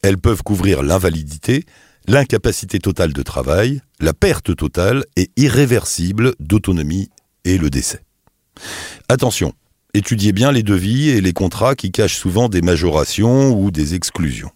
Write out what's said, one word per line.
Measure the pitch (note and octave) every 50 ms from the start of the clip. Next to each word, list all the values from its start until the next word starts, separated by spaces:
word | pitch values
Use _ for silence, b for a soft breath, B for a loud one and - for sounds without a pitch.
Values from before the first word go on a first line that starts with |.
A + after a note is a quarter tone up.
Elles | - G2 G2 F#2
peuvent | - G#2+ A2 F#2 -
couvrir | - G#2 F#2 F2 G2+ F#2 C2+ C#2
l'invalidité, | C#2+ E2+ F#2+ F2+ F#2 D#2+ D#2+ D2+ C#2+ D2+ D2+ - - B2 C#3+ E3+ b b b b b b b b -
l'incapacité | A2 - C3 - - G#2 - A#2+ G2+ - - G2 - G2
totale | - G2+ D#2 - F2+ E2
de | C#2+ C#2
travail, | C2 - - C#2 B1 C2 D2+ F#2 A2 B2+ C#3+ C3+ _ _ _ _
la | D#2 D#2+
perte | D2+ _ - G3 E3 - - - F2
totale | - D#2+ C#2+ - - F2 G2 A#2+ C#3 - _ _
et | - F#2 - _
irréversible | - C#3 C#3+ A2 B2 C#3+ B2 B2 A2 - - - - E2+ F2+ G2 G#2+ A#2 C3 - _
d'autonomie | D2 D2+ G#2 G#2 - - F#2 E2 D2+ D2 E2 G2 G2 - _ _ _ _ _ _ _
et | F2 F#2 F#2
le | D#2+ D2
décès. | C2+ C2+ A#1+ - - - _ _ _ _ _ _ _ _ _ _ B B B B B B B B B B B _
Attention, | B2 C3 - B2 - - F#2 C#2 - _ _ _ _ _ _ _ _
étudiez | G#2 G2+ - A#2+ G#2+ G2 G#2+
bien | G2 G2 B2 C#3+
les | C#3+ A#2+ G#2+
devis | G#2 G2+ F2+ F2 G2+ A#2 C3 D3 D3+
et | C3+ G#2+
les | F#2+ F#2
contrats | E2+ - F#2+ F2 - - A2 B2+ C#3
qui | - - F#2+
cachent | F2+ - G#2+ F#2 - -
souvent | - F#2+ F2 G#2 B2 A#2
des | G2 F2
majorations | E2 F2+ F2 D#2+ E2+ F2 D2+ D2+ C#2+ - - - G#2 A#2 B2+ C3+ C#3 C3+ A#2+
ou | G2+ F#2+ G2+
des | F2+ D2+ D2+ C#2+ F2
exclusions. | F2+ - - _ - E2+ D2 B1+ A1 - - _